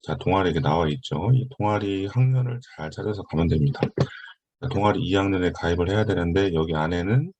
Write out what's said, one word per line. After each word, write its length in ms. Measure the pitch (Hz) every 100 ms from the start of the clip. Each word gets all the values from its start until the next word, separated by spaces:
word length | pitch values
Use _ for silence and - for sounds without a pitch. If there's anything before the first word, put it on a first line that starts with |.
자, 120 | - 78
동아리 340 | - 92 90
이렇게 100 | 80
나와 280 | 73 78 80
있죠. 420 | 71 - 76 95
이 140 | 127 131 -
동아리 500 | 104 104 101 98 98
학년을 520 | 123 127 131 123 123 - -
잘 140 | 78
찾아서 320 | - 101 101 -
가면 160 | 78 82
됩니다. 340 | 78 73 - - - - - - - _ _
자, 80 | -
동아리 320 | 95 104 98
이 140 | 85
학년에 380 | 98 98 95 87
가입을 380 | 82 85 85 87
해야 140 | 101
되는데, 480 | 107 92 85 87 98
여기 200 | 82 80
안에는 580 | 80 78 87 90 123 165